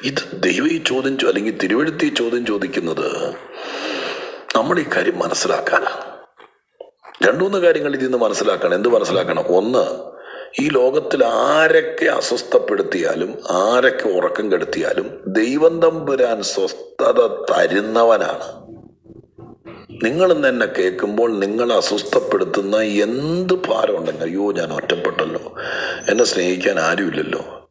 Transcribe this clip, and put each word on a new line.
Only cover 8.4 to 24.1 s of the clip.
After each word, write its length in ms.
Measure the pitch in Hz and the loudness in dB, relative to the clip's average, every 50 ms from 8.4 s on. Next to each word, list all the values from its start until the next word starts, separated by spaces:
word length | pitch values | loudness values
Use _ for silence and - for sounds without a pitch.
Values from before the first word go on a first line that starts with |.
| - 104 95 90 95 87 87 | 0 0 0 2 0 0 0
എന്ത് 160 | 92 107 120 | 2 2 4
മനസ്സിലാക്കണം? 540 | 120 110 101 85 92 95 90 90 82 80 - | 4 4 2 2 0 0 0 0 -2 -2 0
ഒന്ന്, 640 | - 87 92 101 117 127 120 - - - - - - - - - - - - - - - - | 2 2 2 4 4 2 2 2 0 -2 -8 -10 -12 -16 -18 -18 -18 -16 -16 -16 -10 -6 -2
ഈ 80 | 135 151 | -2 2
ലോകത്തിൽ 560 | 147 127 123 131 135 156 - - 151 139 127 | 2 4 2 4 2 0 -2 0 2 2 2
ആരൊക്കെ 800 | 117 117 113 123 139 147 156 160 160 160 160 156 160 - - 165 | 2 4 2 2 4 4 4 4 6 6 4 4 2 -4 0 0
അസ്വസ്ഥപ്പെടുത്തിയാലും 1300 | 160 127 120 - - 120 120 - - - - - - 104 98 98 - - 90 82 80 - 80 87 95 - - - - | 0 0 0 -2 -2 -2 -4 -2 2 2 2 4 4 0 0 0 0 0 -2 0 0 0 -2 -2 -4 -6 -10 -6 -2
ആരൊക്കെ 580 | 87 90 95 107 120 123 123 131 - - - 113 | 0 2 2 4 4 4 4 4 2 2 -2 0
ഉറക്കം 420 | 92 90 87 - - - 104 104 | 0 2 0 0 -2 -2 0 0
കെടുത്തിയാലും 720 | 92 85 - - - - 80 - - - 98 - - - - | 0 0 0 -2 -2 -2 -2 0 -2 -2 -4 -4 -8 -10 -10
ദൈവം 540 | 95 95 113 110 120 135 151 156 165 165 165 | -2 0 2 2 2 2 4 4 4 4 6
തമ്പുരാൻ 600 | 170 165 160 160 147 143 139 127 123 117 113 104 98 | 2 2 2 0 -2 -2 2 2 2 2 2 -2 -2
സ്വസ്ഥത 760 | - - 98 95 90 - - - - - - - 117 117 120 117 110 - - - - - | -4 -2 -2 -2 -2 -4 -8 -14 -16 -4 0 2 4 6 6 4 4 2 -2 -2 0 2
തരുന്നവനാണ്. 1120 | 80 - - 85 101 104 110 110 117 117 117 113 104 85 - - - - - - - - - - - - - _ _ _ - - - - _ _ - - - - _ _ - - - - _ 113 117 117 | 2 2 4 2 0 0 2 2 4 6 6 6 4 2 -2 -4 -6 -8 -10 -12 -16 -18 -18 -20 -20 -20 -20 _ _ _ -20 -20 -20 -20 _ _ -20 -20 -20 -20 _ _ -18 -18 -18 -18 _ -10 -4 -4
നിങ്ങൾ 300 | 113 135 165 190 185 170 | -2 2 2 4 4 4
ഇന്ന് 140 | 151 143 | 4 4
എന്നെ 180 | 131 123 120 113 | 2 2 2 0
കേൾക്കുമ്പോൾ 720 | 104 - - 92 92 92 - 104 104 104 110 117 117 110 101 | 0 0 0 0 0 0 0 -4 -2 0 2 2 2 2 0
നിങ്ങൾ 340 | 98 101 107 113 120 120 113 | 0 0 0 0 0 2 2
അസ്വസ്ഥപ്പെടുത്തുന്ന 1040 | 98 - - 104 104 98 - - - - - 110 98 92 85 - - 98 98 104 | 2 2 2 -2 -2 -2 2 0 0 2 2 0 0 0 0 0 -2 0 2 2
എന്ത് 760 | 107 110 107 101 101 104 104 120 131 143 156 165 180 185 180 185 | 2 2 2 2 2 2 2 0 -2 -2 -2 -2 -2 2 0 0
ഭാരം 440 | 180 - - - 113 110 104 101 | 0 0 -2 0 0 0 0 0
ഉണ്ടെങ്കിൽ, 260 | 87 82 80 | -2 -2 -4